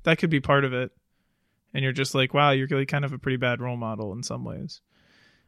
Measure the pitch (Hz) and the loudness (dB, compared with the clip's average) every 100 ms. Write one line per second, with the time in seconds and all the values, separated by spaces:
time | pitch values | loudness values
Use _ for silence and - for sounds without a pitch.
0 | 165 165 165 147 139 139 135 127 127 - | 0 2 2 2 4 4 2 -2 -6 -10
1 | _ _ _ _ _ _ _ 135 135 131 | _ _ _ _ _ _ _ -2 -2 0
2 | 135 135 131 139 147 135 135 139 135 143 | 0 2 2 4 4 4 2 0 0 -2
3 | 143 127 139 127 123 120 123 120 113 107 | -2 -4 -2 0 0 0 -4 -4 -6 -6
4 | 107 110 127 123 117 - 135 - _ _ | -6 -8 -8 -8 -8 -8 -10 -14 _ _
5 | _ _ _ _ | _ _ _ _